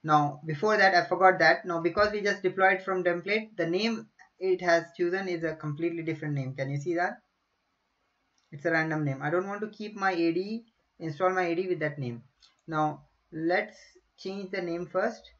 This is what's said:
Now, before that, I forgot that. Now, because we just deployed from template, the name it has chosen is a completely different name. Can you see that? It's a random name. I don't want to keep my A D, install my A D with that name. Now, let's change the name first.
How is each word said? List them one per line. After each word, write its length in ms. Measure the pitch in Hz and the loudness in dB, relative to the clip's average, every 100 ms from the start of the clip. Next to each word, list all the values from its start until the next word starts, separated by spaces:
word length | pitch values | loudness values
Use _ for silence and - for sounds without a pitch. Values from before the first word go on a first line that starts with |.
Now, 360 | 156 151 147 143 160 | 4 4 4 -4 -8
before 320 | 147 214 214 | -2 0 6
that, 180 | 190 180 | 6 6
I 100 | 170 | 2
forgot 340 | 175 185 175 | 6 6 8
that. 260 | 160 170 180 | 4 4 0
Now, 160 | 170 | -2
because 320 | 165 208 208 | 0 2 2
we 80 | 208 | 2
just 200 | 202 196 | -2 0
deployed 380 | 185 185 190 190 | -2 4 4 4
from 220 | 190 185 | -2 0
template, 540 | 175 175 180 220 220 - | 0 -2 -2 -4 -4 -4
the 80 | 165 | -2
name 420 | 180 226 220 - _ - _ | 0 0 -2 -10 _ -20 _
it 220 | 185 180 | -2 0
has 240 | 175 170 160 - | 4 2 0 -2
chosen 300 | 175 185 190 | -2 0 -4
is 160 | 170 | -4
a 120 | 160 156 | -4 -4
completely 480 | 151 147 170 165 | -8 -4 -4 -4
different 320 | 160 147 151 143 | -6 -6 -4 -4
name. 180 | 131 | -4
Can 160 | 135 135 | -6 -6
you 80 | 143 | -4
see 160 | 175 170 | -4 -2
that? 260 | 185 220 _ _ _ _ _ _ _ _ _ _ _ _ _ | -2 -4 _ _ _ _ _ _ _ _ _ _ _ _ _
It's 120 | 147 | -4
a 80 | 170 | 0
random 320 | 165 160 156 | 2 0 0
name. 180 | 147 135 | -2 -2
I 80 | 147 | 0
don't 180 | 175 196 | -2 -2
want 120 | 202 | -6
to 60 | 214 | -8
keep 280 | - 214 214 | -8 -12 -2
my 140 | 190 | -2
A 200 | 175 170 | 2 0
D, 320 | 170 202 226 - _ _ _ | 0 -4 -8 -10 _ _ _
install 320 | 165 143 185 | -10 0 0
my 100 | 185 | 2
A 140 | 175 170 | 0 -2
D 120 | 185 | -2
with 120 | 165 | -2
that 200 | 151 147 | -2 -4
name. 240 | 123 117 - _ _ _ - | -8 -8 -16 _ _ _ -6
Now, 340 | 156 151 147 _ _ _ | -2 -2 -4 _ _ _
let's 440 | 160 165 185 233 - - _ _ _ | -4 0 0 -2 -12 -20 _ _ _
change 340 | 190 196 190 | -8 -8 -6
the 100 | 190 | -6
name 240 | 175 170 170 | -4 -6 -4
first. 460 | 185 226 220 - | -2 -2 -4 -18